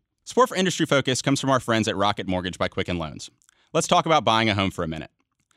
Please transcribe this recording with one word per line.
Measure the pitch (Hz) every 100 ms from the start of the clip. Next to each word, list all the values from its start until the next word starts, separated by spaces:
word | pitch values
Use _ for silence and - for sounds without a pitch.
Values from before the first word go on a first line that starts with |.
| _ _
Support | - - 247
for | 180
Industry | 185 - 160
Focus | 139 131 127
comes | - 139
from | 135
our | 131
friends | - 113 110
at | 92
Rocket | 101 104 92
Mortgage | 92 90 87
by | 92
Quicken | - 92 87
Loans. | 78 - - _ _ _ _
Let's | 156 -
talk | 175 165
about | 156
buying | 117 113 113
a |
home | 101 98
for | -
a | 85
minute. | 80 - _ _ _ _